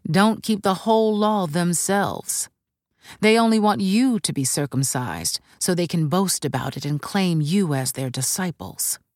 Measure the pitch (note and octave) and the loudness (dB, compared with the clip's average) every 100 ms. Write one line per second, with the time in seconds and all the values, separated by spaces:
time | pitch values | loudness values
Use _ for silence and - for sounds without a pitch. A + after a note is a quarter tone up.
0 | - E3+ G#3+ G#3+ - G#3 G3+ F#3 A3+ A3 | 0 4 4 2 -2 0 0 0 2 2
1 | A3 G#3 G#3+ G#3 F3 D#3+ F3 E3+ - G3+ | 4 2 2 0 0 0 0 0 0 0
2 | E3+ - - - - _ _ _ _ _ | 0 -4 -6 -6 -8 _ _ _ _ _
3 | - - G#3+ A3+ A3+ A3 G#3 G#3 F#3+ G#3+ | -20 0 4 4 4 4 2 2 2 2
4 | C4 A3 - D3 C3 - C#3+ C3+ C3+ C3 | 2 0 -2 -2 -2 -2 -2 -2 -2 -2
5 | A#2+ E2 - - _ - - F3 E3+ E3 | -4 -6 -6 -8 _ -6 -2 0 0 0
6 | D3+ F3+ F#3+ - D3 B2 C3+ C#3 C#3+ D3 | 0 0 0 -2 -4 -4 -6 -6 -4 -4
7 | - G3+ F#3 D#3+ D3 G3+ F3+ C3+ B2+ - | -2 0 2 2 2 2 2 0 -2 -4
8 | C3 C3+ B2+ - F3+ - - - - - | -6 -4 -4 -4 -4 -6 -10 -8 -6 -6
9 | _ | _